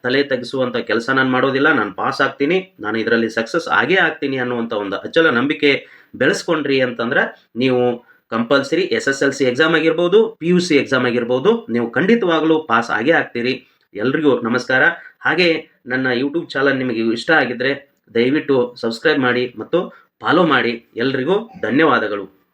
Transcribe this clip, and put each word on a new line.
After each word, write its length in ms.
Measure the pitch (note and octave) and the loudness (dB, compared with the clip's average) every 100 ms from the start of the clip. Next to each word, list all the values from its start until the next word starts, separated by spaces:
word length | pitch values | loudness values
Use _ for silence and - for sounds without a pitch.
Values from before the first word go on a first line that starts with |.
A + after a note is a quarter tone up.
ತಲೆ 200 | B2 C3+ | 0 0
ತಗ್ಗಿಸುವಂತ 540 | C#3+ B2 A#2+ C3 B2 A#2+ | 0 -2 -4 -4 -2 -2
ಕೆಲಸ 320 | A2+ A2 A#2 | -2 -2 2
ನಾನ್ 220 | C3+ C3 | 2 2
ಮಾಡೋದಿಲ್ಲ, 400 | B2+ C3+ C3 D3+ | 2 2 2 2
ನಾನ್ 240 | C#3 G#2 - | 2 -2 -4
ಪಾಸ್ 260 | A#2 C3+ | -4 -2
ಆಗ್ತೀನಿ, 540 | C3 - C#3 F#3 F#3 - | -4 0 0 0 -4 -10
ನಾನು 180 | G#2+ A2 | -4 -2
ಇದ್ರಲ್ಲಿ 320 | A2 A#2 A2+ | 0 0 0
ಸಕ್ಸಸ್ 380 | A#2 A2+ E3 D#3+ | -2 -2 -4 0
ಆಗೇ 280 | D3+ B2 F#3+ | 0 2 2
ಆಗ್ತೀನಿ 420 | E3 - C#3 C3+ | 0 -2 -4 -4
ಅನ್ನುವಂತ 360 | B2 B2 A2+ | -4 -4 -4
ಒಂದು 240 | G#2+ G2+ F#2+ | -4 -4 -6
ಅಚಲ 320 | A2 E3 D#3+ | -2 2 2
ನಂಬಿಕೆ 580 | A#2+ C#3 D3+ D3 C3+ - - _ - | 2 0 0 0 0 -6 -20 _ -2
ಬೆಳೆಸ್ಕೊಂಡ್ರಿ 680 | C3+ G3+ - D#3+ C#3 C3+ | 0 0 -2 -2 0 0
ಅಂತಂದ್ರೆ 680 | B2+ A#2+ A#2 C#3+ G#2 - _ A2+ | 0 -2 -2 0 -2 -6 _ -2
ನೀವು 500 | C3 B2 B2 A#2 _ _ _ | 0 2 0 -2 _ _ _
ಕಂಪಲ್ಸರಿ 520 | A#2 A#2 C#3 C3 E3 | -4 0 0 2 -2
ಎಸ್ 260 | F#3+ A2+ C#3+ | 0 0 -2
ಎಸ್ 160 | C#3 | 0
ಎಲ್ 100 | C#3 | -2
ಸಿ 120 | C3+ C3 | 2 0
ಎಕ್ಸಾಮ್ 300 | B2 D#3+ E3 | 2 2 2
ಆಗಿರ್ಬೋದು, 640 | D#3+ D#3+ F3 G3+ A3 - | 2 0 4 4 2 -2
ಪಿ 80 | E3 | 0
ಯು 120 | F3+ | 0
ಸಿ 160 | F3 C#3+ | 2 0
ಎಕ್ಸಾಮ್ 280 | - C3 B2+ | 2 0 0
ಆಗಿರ್ಬೋದು, 600 | A#2+ A#2 B2+ F#3+ A#3 - | -2 0 0 2 0 -2
ನೀವು 220 | A#2 A#2 | -4 -2
ಖಂಡಿತವಾಗ್ಲೂ 680 | B2+ F#3 A#3 F#3 D#3+ D#3+ D#3 | 0 2 2 2 2 2 2
ಪಾಸ್ 320 | - A#2 A#2 | 2 -2 0
ಆಗೇ 200 | G#2 B2+ | -2 2
ಆಗ್ತೀರಿ. 560 | D#3+ - A#2+ A#2+ B2+ _ _ _ G2 | 0 0 -4 -4 -4 _ _ _ -4
ಎಲ್ರಿಗೂ 460 | A2+ D#3 D3 A#2+ | -2 2 2 2
ನಮಸ್ಕಾರ. 420 | A#2 A#2+ - C3 D3 - - _ | 0 -2 0 2 2 0 -16 _
ಹಾಗೆ 480 | C3 D#3+ F3 D#3+ - _ A#2+ | -2 2 2 0 -6 _ -6
ನನ್ನ 220 | B2+ C3 | -4 0
YouTube 400 | A#2+ C#3+ E3 D3 | -2 -2 -4 -6
ಚಾನೆಲ್ 300 | C#3+ C#3 C3 | -2 0 0
ನಿಮಗೆ 360 | B2+ A2+ A2+ | -2 -2 -2
ಇಷ್ಟ 180 | A2+ - | -2 0
ಆಗಿದ್ರೆ 680 | D#3 B2 A#2+ B2+ C#3+ - _ _ A2+ | 0 0 -2 -4 -4 -10 _ _ 0
ದಯವಿಟ್ಟು 600 | B2 D3 C#3 C3+ A#2+ - | 2 0 0 0 0 -4
ಸಬ್ಸ್ಕ್ರೈಬ್ 380 | A2+ A2+ D#3+ C#3+ | -6 -2 0 2
ಮಾಡಿ 340 | B2+ B2 B2 G#2+ | 2 0 -2 -8
ಮತ್ತು 320 | G#2+ E3+ - - _ _ | -4 -4 -4 -14 _ _
ಫಾಲೋ 220 | A2 D3+ | 0 2
ಮಾಡಿ. 420 | E3+ C3 A#2 A#2 _ - | 4 2 0 -4 _ -4
ಎಲ್ರಿಗೂ 560 | C3 B2+ C3 G3+ A#3 - | -2 -2 -2 -2 -4 -8
ಧನ್ಯವಾದಗಳು. 800 | G#2+ C3 D#3+ A#2+ G#2+ G2+ F#2 _ _ | -2 2 2 2 -2 -8 -10 _ _